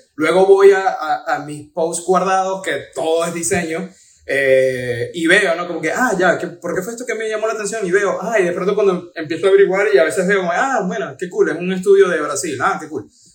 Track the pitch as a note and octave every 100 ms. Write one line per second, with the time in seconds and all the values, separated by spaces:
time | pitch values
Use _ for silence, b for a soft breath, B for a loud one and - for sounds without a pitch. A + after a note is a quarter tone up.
0 | _ - D#3 F3+ F#3+ G3 G3 F#3+ F#3+ -
1 | D#3 D3 D#3+ C#3+ D3 D3 - F3 D#3+ -
2 | - F#3 F#3 F#3+ F#3+ F#3+ E3+ C#3 - E3
3 | D#3+ E3 F3 E3+ E3+ F3+ D#3+ E3 F#3 b
4 | b b - C#3 C3+ C3 C3 B2+ B2 A#2
5 | A#2+ F3 D#3+ G3+ F#3 E3+ F3 D#3+ D#3 A3
6 | B3 F3+ F3+ - F3 - F3+ E3+ G#3 A#3
7 | A#3+ A3 A3 G#3+ A3 A3 G3 A3 F#3 G3
8 | G3 - G3+ A3 F3 E3 F3+ G3+ G3 F3+
9 | - E3+ D#3 D#3+ F#3+ G3 F#3 F#3+ G#3+ G3
10 | D#3 F#3+ F3+ G3 F3+ F3+ C4+ B3 F#3 A3
11 | D#3 C3+ F3+ G#3 E3 D#3 F3+ F#3 F#3+ G3
12 | F#3 D#3+ D3 C#3 D#3 B2 F3+ F#3 D3+ B2+
13 | - b b